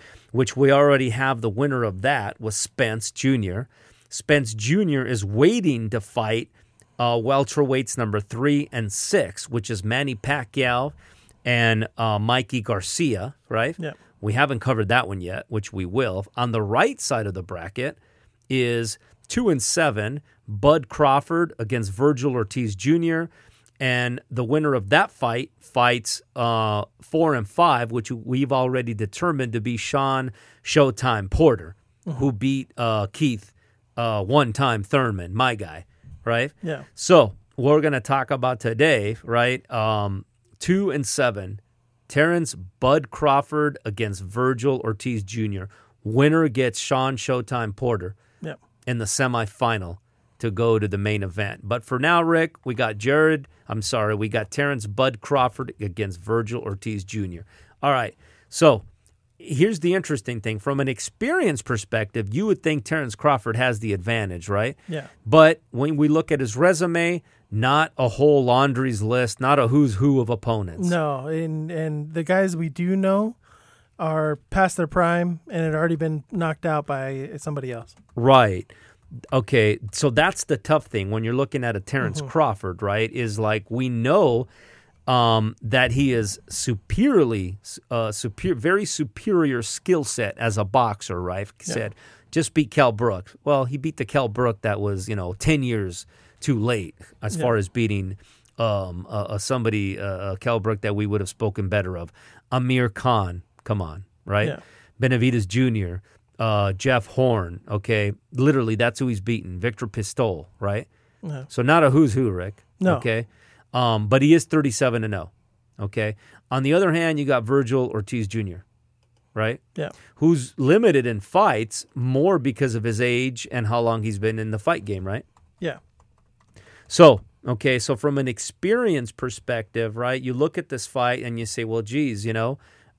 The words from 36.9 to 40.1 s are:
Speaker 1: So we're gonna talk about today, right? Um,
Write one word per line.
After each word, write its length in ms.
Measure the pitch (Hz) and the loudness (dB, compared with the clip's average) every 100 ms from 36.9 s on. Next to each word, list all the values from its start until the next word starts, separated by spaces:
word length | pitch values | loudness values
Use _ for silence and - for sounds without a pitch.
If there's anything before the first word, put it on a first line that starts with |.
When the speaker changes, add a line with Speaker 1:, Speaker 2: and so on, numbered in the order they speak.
Speaker 1:
So 400 | - - 180 110 - _ - | -6 4 6 6 0 _ -4
we're 240 | 127 151 | 2 2
gonna 200 | 151 135 | 2 -2
talk 300 | - 139 127 | -2 -4 -2
about 260 | 135 127 123 | -2 -2 -2
today, 580 | 117 113 156 131 104 113 | -4 2 2 2 0 -6
right? 460 | - 117 120 127 - | -2 0 0 0 -4
Um, 540 | 120 110 107 101 | -4 0 0 -2